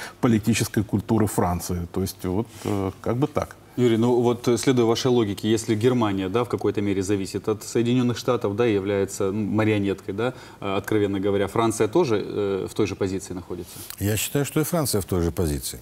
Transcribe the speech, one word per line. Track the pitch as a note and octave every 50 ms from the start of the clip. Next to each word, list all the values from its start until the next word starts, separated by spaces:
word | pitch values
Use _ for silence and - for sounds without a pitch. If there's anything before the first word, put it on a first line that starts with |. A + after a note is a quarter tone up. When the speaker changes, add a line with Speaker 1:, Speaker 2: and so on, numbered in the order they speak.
| - - - -
Speaker 1:
политической | - B2+ A2+ G#2+ - A#2+ A2+ - A#2 - - A2+ G#2
культуры | - - G#2 - - A2+ G#2+ G#2+
Франции. | G2+ - - G#2 F2 F2+ F2 - - F#2 F2 E2+ E2+ -
То | F#2
есть | F#2+ F#2+ - - -
вот, | F#2 F2+ G2 A2+ - - - -
э, | G2+ G#2 G2+ F#2+ F#2+ F#2 -
как | - - A2+
бы | B2 C#3+
так. | C#3+ - - - - - - - - -
Speaker 2:
Юрий, | - B2 A#2+ A2+
ну | A2 A#2 B2 B2 A#2 A#2+
вот, | A#2+ A#2+ A#2 - B2+
э, | A#2+ A2
следуя | - C#3 C3 B2 A#2
вашей | A2+ A#2 A2+ -
логике, | C3 B2 B2 A#2 G2+ G2 - - G#2+
если | A2+ G#2+ A2 - A2+
Германия, | G#2+ A2+ C3 B2 A#2+ A2 G#2 G2 F#2+ F#2+ F#2
да, | F#2+ A#2+ B2
в | -
какой-то | - G2+ - G#2 F#2+ A2 G2+
мере | G2+ G2 F#2+ F#2+
зависит | F#2 G#2+ G2 F#2+ F#2 - G2+ - A2
от | G#2+ G#2 -
Соединенных | - - A#2+ A#2 A#2+ B2 B2+ B2 B2 A#2 -
Штатов, | - - B2 A2+ - G#2 G2+
да, | G#2 A#2+
и | A#2+ G#2
является, | G2 F#2 G2+ G2+ G2 G2 F#2+ - - G2+ G2
ну, | F#2+ A2 G#2 G2 G2+
марионеткой, | G#2+ G#2+ G#2+ G#2+ G#2 G2 G2 F#2 - - - F#2+
да, | G2+ A#2 B2+ B2+ - - - - -
э, | - G2+ F#2+
откровенно | G2+ G2 - A2 G#2+ G2+ G2 G2 G2
говоря, | F#2+ G2+ G2 G2+ G2
Франция | F#2+ - A#2 A#2 A#2 A2 - A#2
тоже, | G#2+ - E3+ F3+ C3 A2
э, | G2 F2+ - G2 G#2 G2+ G2 G2 F#2+ G2 G2+
в | -
той | - A2
же | G2 -
позиции | - G#2+ F#2+ F#2+ F#2+ - - F2+
находится? | F#2 F2+ - F2+ F2+ F#2 - - - G2 - - -
Speaker 3:
Я | G2 G2+ G#2+
считаю, | G2+ - - - C#3+ C#3+
что | - - D#3
и | D3+
Франция | - - E3+ D3 A#2+ - G#2
в | F#2
той | - F#2+ F2 E2+
же | E2+
позиции. | E2 - F#2 D#2 C#2+ C#2 - - - -